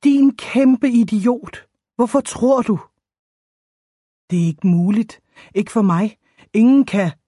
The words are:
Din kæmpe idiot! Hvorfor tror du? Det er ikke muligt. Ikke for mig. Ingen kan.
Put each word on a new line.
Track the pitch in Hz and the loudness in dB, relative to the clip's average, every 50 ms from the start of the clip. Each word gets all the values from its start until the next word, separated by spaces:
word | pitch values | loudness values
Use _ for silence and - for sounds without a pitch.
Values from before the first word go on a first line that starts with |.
| - | 2
Din | 285 285 277 277 277 247 | 2 2 4 2 2 0
kæmpe | - - - - 247 269 262 262 247 - 277 | -2 -12 -6 -2 0 2 2 2 2 0 0
idiot! | 240 240 233 170 - 214 185 233 247 - 311 - - - - _ _ _ _ _ _ | 2 2 0 0 -2 -2 -2 -2 -2 -4 -6 -16 -20 -20 -20 _ _ _ _ _ _
Hvorfor | _ 240 233 - 277 | _ -4 -2 0 -4
tror | 262 - - - - 247 269 262 | -4 -4 -8 -4 0 0 0 0
du? | 233 - 214 170 - _ _ _ _ _ _ _ _ _ _ _ _ _ _ _ _ _ _ _ _ _ _ _ _ _ _ _ _ _ | 0 -2 -4 -6 -6 _ _ _ _ _ _ _ _ _ _ _ _ _ _ _ _ _ _ _ _ _ _ _ _ _ _ _ _ _
Det | 180 180 170 | -4 -2 -2
er | |
ikke | 165 160 156 _ | -2 -4 _ _
muligt. | 196 175 170 175 180 208 214 226 - - _ _ _ _ _ - _ _ | 0 0 2 0 0 0 -2 -2 -4 -8 _ _ _ _ _ -20 _ _
Ikke | 190 214 - | -6 -6 -4
for | - 226 | -2 -2
mig. | 214 196 175 165 196 214 - _ _ _ _ _ _ _ _ | 0 0 0 0 -2 -4 -6 _ _ _ _ _ _ _ _
Ingen | 208 220 240 269 277 269 | 2 2 4 4 4 2
kan. | - - 202 196 170 - _ _ | 0 -2 -4 -4 -4 -6 _ _